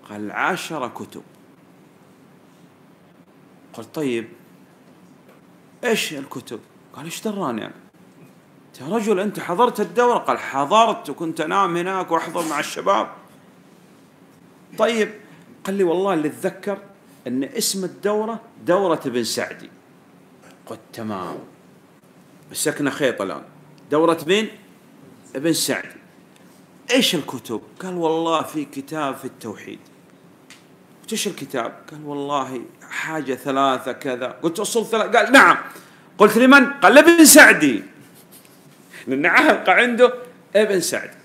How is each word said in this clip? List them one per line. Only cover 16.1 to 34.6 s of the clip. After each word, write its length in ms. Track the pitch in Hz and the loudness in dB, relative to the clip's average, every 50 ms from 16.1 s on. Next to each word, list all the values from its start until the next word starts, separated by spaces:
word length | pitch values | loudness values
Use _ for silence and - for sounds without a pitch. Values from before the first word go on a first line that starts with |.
| 185 | 0
اللي 140 | 160 151 | 0 -2
أتذكر 500 | 147 123 123 - 185 185 - - 208 196 196 - - - - _ - - - _ | -4 -6 -4 -6 -6 -6 -6 -8 -8 -8 -8 -12 -20 -20 -20 _ -20 -20 -16 _
أن 160 | 123 120 131 139 | -8 -6 -6 -6
اسم 400 | - - 233 - - - 190 185 | -6 -6 -6 -6 -4 -4 -6 -8
الدورة 580 | 170 - - - 202 208 214 220 226 226 - - - - - - | -8 -10 -6 -4 -2 -2 -2 -4 -6 -8 -12 -14 -20 -20 -10 -2
دورة 340 | - 180 202 196 180 160 - - | 0 2 2 2 0 0 -2 -4
ابن 180 | 139 117 123 113 | -4 -4 -2 -4
سعدي." 460 | 110 - 120 98 - - - - - - - _ - - - - - - - - - - - - - - _ - | -2 -4 -6 -6 -6 -10 -16 -18 -20 -20 -20 _ -20 -20 -20 -20 -20 -20 -20 -20 -20 -20 -20 -20 -20 -20 _ -18
قلت: 140 | - 113 - - - - | -18 -18 -18 -18 -20 -14
"تمام، 440 | 117 113 107 104 92 90 85 73 71 - - - _ _ - - - - _ _ _ _ - _ - - - - - - - | -12 -10 -8 -8 -8 -8 -10 -12 -14 -16 -20 -20 _ _ -20 -20 -20 -20 _ _ _ _ -20 _ -20 -20 -20 -20 -20 -20 -14
مسكنا 380 | 185 - - 151 143 - 147 139 | -10 -4 -4 -4 -4 -4 -6 -6
خيط 320 | - - 147 127 - - | -4 -2 -2 -2 -2 -4
الآن، 220 | 98 95 80 71 - - - - - - - - - - | -8 -8 -8 -12 -14 -20 -20 -20 -20 -20 -20 -20 -8 -2
دورة 260 | 139 151 165 165 165 165 143 | 0 2 2 2 0 -2 -2
مين؟ 200 | 151 190 214 220 202 - - - - - - - - - - - - - - - - - | 0 0 0 0 -4 -10 -18 -20 -20 -20 -20 -20 -20 -20 -20 -20 -20 -20 -20 -20 -14 -12
ابن 180 | 135 139 165 156 | -4 -2 -2 0
سعدي. 420 | 151 - - 123 92 87 - - - - - - - - _ - - - - - - - _ - - - - | 0 -2 -4 -4 -6 -6 -12 -18 -20 -20 -20 -20 -20 -20 _ -20 -20 -20 -20 -20 -20 -20 _ -20 -20 -6 0
إيش 240 | 240 269 - - - | 0 2 2 2 -2
الكتب؟" 460 | 156 135 - - 123 - - 113 104 - - - - | -4 -6 -6 -12 -12 -10 -8 -10 -10 -10 -14 -20 -14
قال: 180 | 185 185 180 | -12 -10 -6
"والله 440 | 175 165 156 160 165 165 165 165 156 | -2 -2 0 0 0 0 0 -2 -2
في 240 | 135 - - 156 143 | -2 -4 -8 -8 -8
كتاب 500 | - - 139 135 - 156 156 151 135 127 | -8 -10 -14 -12 -10 -8 -6 -6 -6 -6
في 100 | - - | -8 -12
التوحيد." 540 | 123 - - - 113 98 - - - 104 - - - - - - - - - - - - _ - _ - - - _ - _ - _ - - | -14 -14 -12 -14 -14 -14 -14 -14 -18 -18 -18 -20 -20 -20 -20 -20 -20 -20 -20 -20 -20 -20 _ -20 _ -20 -20 -20 _ -20 _ -20 _ -20 -20
قلت: 100 | - - | -10 -8
"إيش 160 | 226 202 - | -6 -6 -4
الكتاب؟" 480 | 202 170 - 139 131 - 127 113 120 - - - - | -6 -6 -8 -12 -8 -6 -6 -6 -6 -10 -14 -20 -20
قال: 140 | 156 151 151 | -20 -16 -14
"والله 560 | 147 143 143 139 143 147 139 131 127 131 123 - - - - - - | -12 -10 -8 -6 -4 -4 -4 -4 -6 -10 -12 -12 -14 -20 -20 -20 -14
حاجة 440 | - - - 156 160 156 139 127 127 | -12 -10 -10 -8 -8 -8 -4 -6 -6
ثلاثة 580 | 123 - 143 135 135 139 135 131 127 - 131 | -6 -4 -4 -2 0 0 0 0 -2 -6 -10
كذا." 360 | 120 - - 139 127 120 127 | -10 -8 -8 -8 -6 -6 -8
قلت: 320 | 117 - - - 170 165 | -10 -10 -6 -6 -4 -4
"أصول 260 | 214 | -4